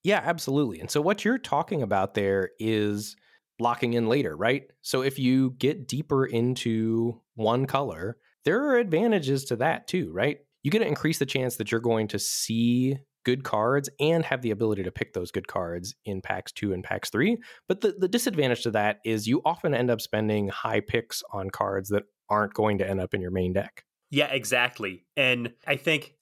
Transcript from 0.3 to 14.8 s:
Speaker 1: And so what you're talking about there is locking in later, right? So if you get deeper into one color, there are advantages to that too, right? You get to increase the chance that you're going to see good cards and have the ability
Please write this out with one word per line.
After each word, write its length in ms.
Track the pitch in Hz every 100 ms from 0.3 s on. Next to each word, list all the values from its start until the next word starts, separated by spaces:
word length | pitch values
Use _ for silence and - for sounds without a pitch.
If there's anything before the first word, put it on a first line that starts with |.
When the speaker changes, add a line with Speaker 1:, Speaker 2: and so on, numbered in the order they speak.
| 170 - 135 135 80
Speaker 1:
And 100 | 131
so 100 | 147
what 240 | 160 208
you're 140 | 208 254
talking 440 | - 143 165 175
about 320 | 110 98 98
there 360 | - 98 98 92 -
is 580 | 113 107 104 104 104 - _ _ _ -
locking 340 | 117 120 123
in 140 | 117 113
later, 280 | 135 107 78
right? 280 | 110 139 - _
So 200 | - 135
if 160 | 135 135
you 360 | 127 131 131 127
get 280 | 135 151 120
deeper 400 | 131 151 135 131
into 960 | 117 120 127 120 110 113 113 117 117 _
one 320 | - 110 123 135
color, 500 | 135 135 80 95 117 _ _
there 200 | 143 208
are 120 | 294 247
advantages 680 | 214 160 233 208 135 135 135
to 100 | 113
that 300 | 143 - -
too, 240 | 185 -
right? 260 | 87 131 147 _ _
You 80 | 143
get 100 | 214
to 60 | 196
increase 320 | 147 156 160
the 80 | 131
chance 300 | 135 127 -
that 140 | 107
you're 100 | 117
going 280 | 120 110 107
to 100 | 101
see 800 | - - - 113 117 123 127 135 _ _
good 220 | - 131
cards 460 | 135 107 113 139 139 -
and 240 | 147 165
have 160 | 156 131
the 100 | 123
ability 320 | 104 113 101